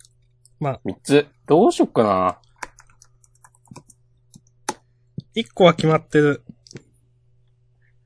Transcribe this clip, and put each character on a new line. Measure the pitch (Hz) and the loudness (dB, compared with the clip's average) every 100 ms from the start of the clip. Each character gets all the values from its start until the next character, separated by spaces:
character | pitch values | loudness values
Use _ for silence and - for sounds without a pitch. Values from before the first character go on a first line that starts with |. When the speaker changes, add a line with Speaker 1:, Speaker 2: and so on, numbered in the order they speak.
| _ _ _ _ _ - | _ _ _ _ _ -12
Speaker 1:
ま | 143 | -10
あ。 | 123 | -8
Speaker 2:
三 | 101 - | -12 -12
つ。 | - 143 143 _ - | 0 0 0 _ 0
ど | 151 294 | 2 2
う | |
し | 339 | 0
よ | 302 | -4
っ | |
か | - | 0
な。 | 104 95 92 - _ _ - _ - _ _ _ _ _ _ _ _ - _ _ _ _ _ _ _ _ - - _ _ _ - - | 0 0 -2 -6 _ _ -20 _ -20 _ _ _ _ _ _ _ _ -20 _ _ _ _ _ _ _ _ -10 -10 _ _ _ -20 -12
Speaker 1:
一 | 220 - | -10 -10
個 | - | 2
は | 175 | 2
決 | 165 156 | 2 -2
ま | 156 | -2
っ | |
て | - 151 | 0 0
る。 | 147 139 _ - _ - _ _ _ _ _ _ _ _ _ _ _ _ | 0 -2 _ -20 _ -20 _ _ _ _ _ _ _ _ _ _ _ _